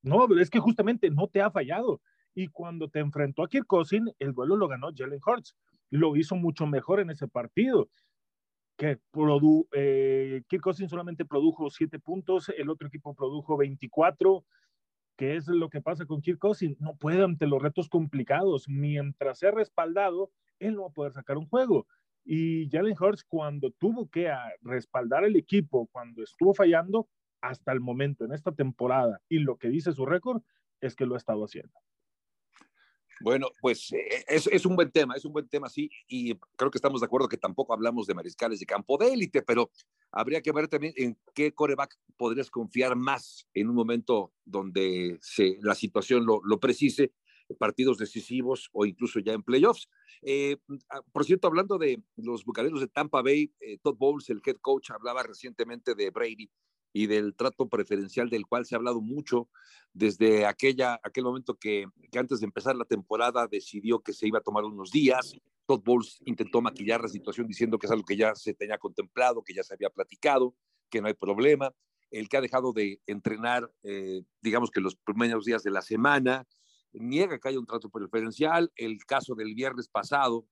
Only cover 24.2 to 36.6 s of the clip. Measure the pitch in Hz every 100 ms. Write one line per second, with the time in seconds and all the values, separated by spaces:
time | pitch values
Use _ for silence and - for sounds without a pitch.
24.2 | 170 135 117 - 117 127 - 131 120 139
25.2 | 208 196 - 202 151 127 117 123 120 113
26.2 | 110 _ 180 196 185 165 175 220 220 _
27.2 | _ _ 123 131 - 131 123 123 143 139
28.2 | 117 131 185 151 131 - 123 131 123 110
29.2 | _ 165 139 120 117 147 165 139 131 180
30.2 | 247 233 _ _ _ _ 131 - 127 123
31.2 | - 107 107 - - _ _ _ _ _
32.2 | _ _ _ _ _ _ _ _ _ -
33.2 | 110 135 135 _ 131 113 - - - -
34.2 | - 156 208 196 185 180 156 160 135 131
35.2 | 151 151 127 143 131 - 151 - _ 127
36.2 | 120 110 - -